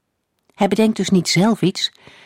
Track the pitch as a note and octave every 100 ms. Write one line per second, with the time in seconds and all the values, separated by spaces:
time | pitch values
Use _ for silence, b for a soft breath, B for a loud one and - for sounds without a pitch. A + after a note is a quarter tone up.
0 | _ _ _ _ _ - G3+ G3+ A3 G#3+
1 | F#3 F#3+ - E3 G#3+ G#3+ - - - b
2 | b b